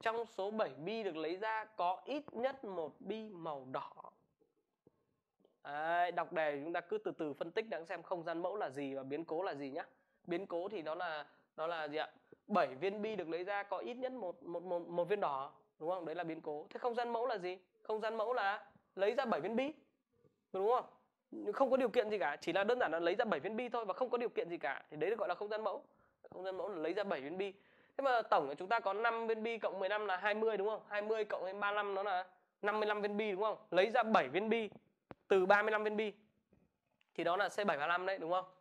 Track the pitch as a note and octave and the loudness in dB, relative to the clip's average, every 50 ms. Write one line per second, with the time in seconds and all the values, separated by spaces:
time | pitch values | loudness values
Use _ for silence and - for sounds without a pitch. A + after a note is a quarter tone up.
0 | - A3+ A3 A#3 A#3 G#3+ - - F#3+ G3+ G#3+ A3 G#3 D3+ C3+ C3+ D3+ F#3+ A3 A3+ | -2 0 0 0 -2 -4 -4 -4 -4 -2 0 0 0 -2 -2 -6 -6 -4 -4 -2
1 | A3 F#3+ D#3 D#3+ D#3 D#3 F3 F#3 G#3+ A3 A3 A3 G#3+ G#3 - - F3+ F3 F#3 F3+ | -2 -4 -4 -2 -2 -4 -2 -2 -4 -4 -4 -4 -6 -8 -4 0 0 0 0 -2
2 | - - C4 D4+ D4 - - A3 A#3+ C4 C4+ C4+ - G#3 F#3+ E3+ D#3+ C#3+ - - | -4 -6 -6 -6 -6 -8 -4 -2 -2 -2 -2 -4 -8 -8 -6 -4 -6 -6 -8 -10
3 | - F#3+ G#3+ A3 A3 G#3+ G3+ E3+ E3 E3 D3+ C#3 C3 C3 C3+ C#3+ - - - - | -8 -8 -8 -8 -8 -10 -12 -10 -8 -8 -8 -8 -8 -6 -6 -6 -6 -8 -12 -16
4 | - - - _ _ _ _ _ _ _ _ _ _ _ _ _ _ - - _ | -18 -18 -20 _ _ _ _ _ _ _ _ _ _ _ _ _ _ -20 -20 _
5 | _ _ _ _ _ _ _ _ _ _ _ _ - C#3 C#3+ D3 D#3 D#3+ E3+ F3 | _ _ _ _ _ _ _ _ _ _ _ _ -10 -8 -4 -2 0 2 4 4
6 | F3 F3+ E3+ F3 E3 D3 F3 E3 D#3 D3+ D3 C#3 C#3+ E3+ E3+ F3 E3+ - A3 G#3+ | 4 4 2 0 -2 0 2 2 2 2 2 0 -2 -2 -2 -4 -2 -2 -4 -2
7 | - F#3+ D3 - E3 D3+ C3+ - F3+ E3 E3 A3+ A3+ A3+ - D#3 E3 F3+ F#3+ E3 | -2 -2 -2 -2 -2 -2 -2 -4 -6 -4 -2 -4 -4 -2 -4 -6 -6 -6 -8 -8
8 | E3 - G3 F3 D#3+ E3+ E3 E3 F3 F3+ G3 G#3+ G3 D3+ C3 C#3+ C#3+ C3+ C3+ C3+ | -4 -4 -4 -2 -2 -2 -2 -2 -2 -2 -2 -2 -4 -4 -4 -4 -4 -4 -4 -6
9 | C3 C3+ C#3 D3+ E3 - D#3+ D#3+ F#3+ F#3+ D#3 C#3 C#3+ C3+ C3 E3 G3 - _ _ | -4 -4 -4 -4 -4 -2 -2 -2 -2 -2 -4 -4 -6 -6 -6 -6 -8 -8 _ _
10 | _ _ _ _ _ - E3+ F3 G3 - F3+ E3+ F3 G3+ - F3 D#3 D3+ D#3 F3 | _ _ _ _ _ -4 -4 -4 -2 -4 -4 -4 -4 -4 -6 -6 -4 -4 -4 -4
11 | F3+ E3+ D#3 D3+ C#3+ - - _ _ _ _ - D#3 E3+ F3 E3 D3+ D3 C#3+ D#3 | -4 -4 -6 -6 -8 -10 -16 _ _ _ _ -4 -4 -2 -2 -2 -4 -2 -2 -4
12 | D3+ - - - _ _ - - _ - G#3 F3+ D#3+ C3 C3 C3 D#3+ G3 G3+ G#3+ | -4 -4 -8 -14 _ _ -20 -18 _ 0 2 2 2 2 0 -2 -2 -2 -2 -2
13 | G#3 A3 A3 F#3+ E3+ D#3 D#3+ E3+ F3+ F#3+ G3+ G3+ G3+ G3 F#3+ F3 - A#3 A#3+ B3 | -4 -4 -4 -4 -4 -4 -4 -4 -4 -4 -4 -4 -4 -4 -6 -6 -6 -6 -6 -6
14 | C4 B3+ B3+ B3+ G#3 F3 E3+ - - F3 E3+ E3+ E3+ F#3 F3 F3 F3 E3+ E3+ F3 | -6 -6 -6 -6 -8 -8 -8 -8 -8 -8 -6 -6 -4 -4 -4 -4 -4 -2 0 0
15 | F3 E3 G#3 G3+ F#3+ D#3 C#3+ C3 C3+ D3 - - _ _ _ - D#3 E3 F#3 F#3+ | 0 2 2 0 2 0 0 -2 -4 -6 -10 -16 _ _ _ -6 -4 -2 -2 -2
16 | E3+ D#3+ D#3+ F3 F3 E3 D#3+ E3 - D#3+ D3+ D3 E3 - - A#3+ - B3 A#3 A3+ | -4 -4 -4 -4 -4 -4 -6 -6 -6 -6 -6 -6 -8 -10 -8 -4 -2 0 0 0
17 | A#3+ A#3+ A#3 A3+ A#3 C#4+ F4 G3+ F3 F3+ F#3 F#3+ - _ _ _ - - A3 G#3+ | 0 0 0 0 0 0 0 -2 -2 -4 -6 -8 -12 _ _ _ -6 -4 -2 -2
18 | G#3 A3 A3+ A3+ G#3 A3+ B3+ B3 G3+ G3 G3+ A3 - - - _ _ _ _ F#3 | -2 -2 -2 0 0 0 0 2 2 2 0 -2 -4 -12 -20 _ _ _ _ 2
19 | F#3+ G#3 A#3+ B3+ C4+ A#3 G3 D3+ D3 F#3+ A3+ A#3+ C4 D4 D#4 - - _ _ _ | 2 4 4 4 2 2 2 2 2 2 2 2 0 0 -2 -8 -14 _ _ _
20 | _ _ _ _ _ _ _ _ _ _ - F#3+ G3 G#3+ B3 A#3+ - - - - | _ _ _ _ _ _ _ _ _ _ -2 2 4 4 4 4 2 0 -8 -20
21 | _ _ _ _ _ _ - A3 G#3 G3+ G3+ - C#4 B3 B3+ B3+ C4+ A3+ F#3 B3 | _ _ _ _ _ _ -10 -6 -4 -2 2 4 4 6 6 6 4 4 4 4
22 | G#3 G#3+ G#3+ G3 E3+ D3 D3 D3+ - - E3 F#3+ G3+ G#3+ B3 B3 A#3 D#3 D#3 E3+ | 4 4 2 0 0 0 0 -2 -2 2 2 4 4 4 4 4 4 2 2 2
23 | E3+ E3+ G3 G#3 A#3+ A3+ F#3 D3 C3+ F#3+ A3 A3+ B3+ A#3+ A#3+ A#3+ A3+ - - - | 2 2 2 2 2 2 0 0 0 -2 -2 -2 -4 -2 -2 -2 -2 -2 -2 -2
24 | C4 A#3 A#3+ A#3+ B3 G#3+ - G#3+ E3+ E3+ E3+ D#3 E3 C#3+ C3 - - - D#3 D3+ | 0 0 0 0 0 -2 -2 -2 -4 -2 -4 -4 -4 -4 -4 -6 -8 -10 -4 -2
25 | D#3 F#3 A#4 - F#3+ E3 F3 F3 G#3 G#3 G#3+ G#3+ A3 G3 F#3 - - - _ _ | -2 0 0 0 0 -2 -2 -2 -4 -4 -4 -2 -2 -2 -2 -4 -8 -14 _ _
26 | _ _ _ _ - - - F3 F#3 F#3+ F#3 F#3 E3+ G3+ G#3 E3 D#3 D#3+ F3 G#3 | _ _ _ _ -20 -16 -12 -8 -6 -6 -4 -4 -4 -4 -4 -2 -2 -2 -2 -2
27 | G3+ G3 F3 C#3+ C3 C#3+ E3+ F#3 G3+ G3 F#3+ - _ _ _ - - _ _ - | -2 -2 -4 -4 -4 -6 -4 -4 -4 -6 -8 -12 _ _ _ -20 -20 _ _ -2
28 | C#4 C4+ B3 A#3 G#3+ - G#3+ F#3+ D3 C3+ D3 - F3+ F#3+ A#3 A#3 - G3 G3 G#3 | 2 2 4 2 4 4 4 4 4 2 -2 -4 -2 0 2 2 2 2 2 2
29 | A3+ A#3 A3+ A3+ A3+ A3 A3+ A3 G#3+ A#3 A#3 G#3+ A3 F#3+ E3 F#3+ F#3+ F#3 G#3 G#3+ | 2 2 2 2 0 0 0 0 0 -2 -2 -2 -2 -2 0 0 0 0 0 0
30 | G#3+ G3+ F#3 F3+ F#3 G#3 G#3 G#3+ A3 A3+ G#3+ G3 F#3+ G#3+ A3 G3 - - G#3 G#3 | 0 0 0 0 2 2 2 2 2 2 2 2 2 0 0 -2 -4 -4 -4 -2
31 | G#3 G#3+ A3 A3 G#3 G#3 G#3 - F3 F#3 G3 G3+ G3+ G3+ G#3 G#3 G#3 G3+ G3 F#3+ | 0 0 0 0 0 0 -2 -2 -2 -4 -2 0 0 0 2 2 0 0 0 -2
32 | G3 G#3 F#3+ F3+ F#3+ F#3+ - _ _ _ _ _ - G#3 G#3 G#3+ G#3+ G#3+ G#3+ G#3 | 0 0 0 -2 -2 -4 -10 _ _ _ _ _ 0 0 2 2 2 2 2 2
33 | G3+ G#3 G#3 G3+ A3 G#3+ F#3+ F3+ G#3+ G#3+ F#3+ - - - E3+ F3 G3 A3+ A3 B3 | 0 0 0 0 0 0 0 0 0 0 -2 -2 -4 2 4 4 6 6 6 4
34 | A3+ A3 A3 F#3 D3+ B2+ C3+ F#3 G#3+ A3 A3+ A#3 A3 G3+ - - _ _ _ _ | 4 6 6 6 4 4 2 0 2 2 2 2 0 -2 -8 -14 _ _ _ _
35 | _ - - - _ - G3+ F#3+ F#3 F#3+ G3+ G3+ G#3+ A3 G#3+ G#3+ G#3+ G#3+ G#3+ G#3 | _ -20 -20 -8 _ 4 6 6 8 8 8 8 6 4 2 2 2 0 0 0
36 | A3 G#3 F3 - _ _ _ _ _ _ _ _ _ _ _ _ _ _ _ _ | -2 -2 -4 -8 _ _ _ _ _ _ _ _ _ _ _ _ _ _ _ _
37 | _ _ _ - E3 E3+ F3 F#3+ G3+ F3+ - - G#3 G3 D#3+ C#3 C#3+ E3 F3 F3+ | _ _ _ -2 0 2 2 2 2 0 0 0 2 2 2 2 2 2 2 2
38 | F#3 F#3+ G3 F#3+ E3 D#3+ F3+ F#3 F#3 F#3 - - | 0 0 -2 -2 -2 0 0 0 -2 -4 -10 -20